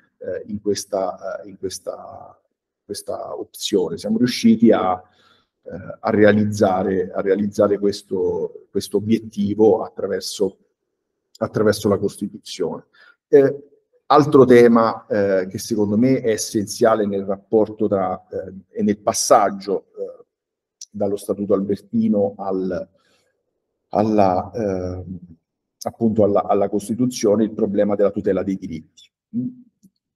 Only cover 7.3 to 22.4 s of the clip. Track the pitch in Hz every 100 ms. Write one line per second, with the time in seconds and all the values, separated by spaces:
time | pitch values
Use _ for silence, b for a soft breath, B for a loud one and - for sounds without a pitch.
7.3 | 95 104 101 104 101 101 98 - 98 90
8.3 | 87 - - _ 98 - 101 104 110 113
9.3 | 104 101 104 107 90 95 - 98 95 -
10.3 | - - - _ _ _ _ _ _ _
11.3 | - 110 113 107 101 107 98 101 - 104
12.3 | 104 - - 82 78 - b b b -
13.3 | 143 135 - - _ _ _ - 147 147
14.3 | 143 123 120 120 117 113 - - 107 101
15.3 | 95 92 101 - 104 101 107 127 131 120
16.3 | 107 - 113 104 - 113 110 101 101 98
17.3 | 98 - 113 104 107 104 98 92 90 -
18.3 | - 92 95 - - 107 101 113 110 -
19.3 | 127 101 101 98 92 _ - 95 85 _
20.3 | _ _ _ _ - - 101 101 98 -
21.3 | 98 101 98 101 101 - 117 110 104 98
22.3 | -